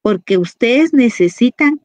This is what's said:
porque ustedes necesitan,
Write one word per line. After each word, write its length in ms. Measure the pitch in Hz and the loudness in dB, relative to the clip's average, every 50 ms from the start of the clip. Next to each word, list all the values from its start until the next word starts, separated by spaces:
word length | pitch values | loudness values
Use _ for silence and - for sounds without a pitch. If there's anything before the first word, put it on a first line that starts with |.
| - | -4
porque 340 | 214 208 185 - - 196 185 | -4 -4 -4 -4 -2 -2 -2
ustedes 560 | 180 175 - - - 226 247 277 320 330 311 | -2 -4 -6 -4 -2 0 2 2 0 2 2
necesitan, 880 | 277 254 233 - - 185 175 175 - 240 254 - - 302 294 302 294 _ | 2 2 2 0 0 -2 -2 0 0 -2 -2 0 0 -2 -2 -2 -4 _